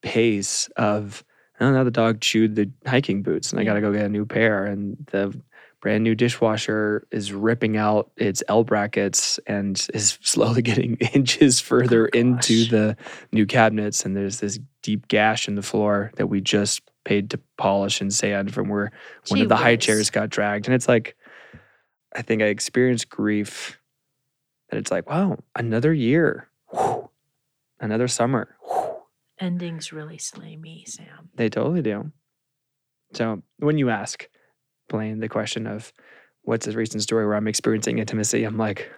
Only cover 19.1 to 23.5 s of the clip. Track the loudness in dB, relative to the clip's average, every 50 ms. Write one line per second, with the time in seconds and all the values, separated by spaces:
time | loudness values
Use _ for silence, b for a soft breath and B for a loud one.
19.1 | B B B -2 0 2 4 4 4 4 4 4 4 4 4 2 2 2 2 0
20.1 | 0 -2 -2 -2 -2 -2 -2 0 -2 -2 0 2 2 2 4 4 4 4 4 0
21.1 | -14 B B B B B B B B B B B B B B B B B _ _
22.1 | -10 -10 -4 -2 0 2 2 2 0 0 -4 -2 _ 2 4 4 4 2 -2 _
23.1 | -4 -2 0 2 2 0 -2 -4